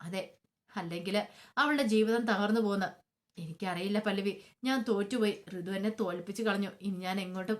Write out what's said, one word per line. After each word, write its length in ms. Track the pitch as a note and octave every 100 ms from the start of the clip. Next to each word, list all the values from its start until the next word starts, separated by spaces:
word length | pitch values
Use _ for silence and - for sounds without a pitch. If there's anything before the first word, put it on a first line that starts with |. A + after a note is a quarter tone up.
"അതെ. 220 | E3+ F#3+ - - _ _ _ G3+
അല്ലെങ്കിൽ 400 | E3+ F3 F3+ G3+ G#3 - - -
അവളുടെ 280 | D4+ D4 A3+
ജീവിതം 360 | G#3+ G#3+ A#3 A3+
തകർന്നു 360 | G3+ G#3 A3+
പോകുന്ന." 260 | G#3 G3+ F#3 - _ _ _ -
"എനിക്കറിയില്ല 600 | E3 E3 F#3+ F3 F#3+ G#3
പല്ലവി, 340 | G#3+ G3 G3 F#3+ - _
ഞാൻ 140 | B3+ C4
തോറ്റുപോയി. 520 | A3+ G3+ G3+ B3 G#3+ - -
ഋതു 220 | F#3 F3
എന്നെ 200 | G3 G#3
തോൽപ്പിച്ച് 520 | G#3+ F#3 F3 F3 G3
കളഞ്ഞു. 280 | A3 G3 G3 -
ഇനി 160 | G3 F3+
ഞാൻ 200 | F#3 G3
എങ്ങോട്ടും 360 | F3+ F#3 F#3